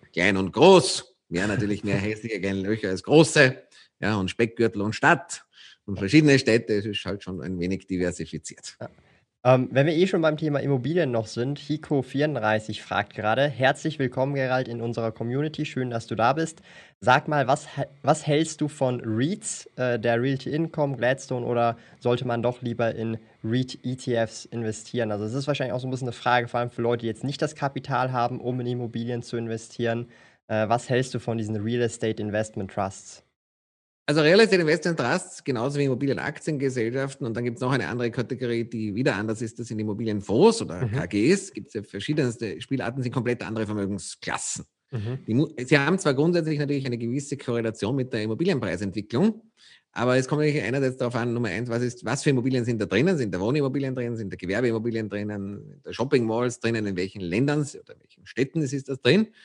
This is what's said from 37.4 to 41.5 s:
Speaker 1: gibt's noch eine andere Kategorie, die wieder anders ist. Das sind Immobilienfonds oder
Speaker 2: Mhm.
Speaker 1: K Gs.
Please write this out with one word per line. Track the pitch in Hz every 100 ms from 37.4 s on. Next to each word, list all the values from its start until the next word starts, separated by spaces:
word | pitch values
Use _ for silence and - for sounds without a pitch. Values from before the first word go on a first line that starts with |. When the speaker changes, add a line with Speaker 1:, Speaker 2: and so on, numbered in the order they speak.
Speaker 1:
gibt's | 120 117
noch | 127
eine | 135 80
andere | 120 120
Kategorie, | 120 113 127 123 117
die | 117 113 107
wieder | 101 139
anders | 101 107 107
ist. | 113 -
Das | 113
sind | 110
Immobilienfonds | 107 98 113 104 - 110 220 -
oder | 85 85
Speaker 2:
Mhm. | 110
Speaker 1:
K | 101 82
Gs. | 101 123 190 -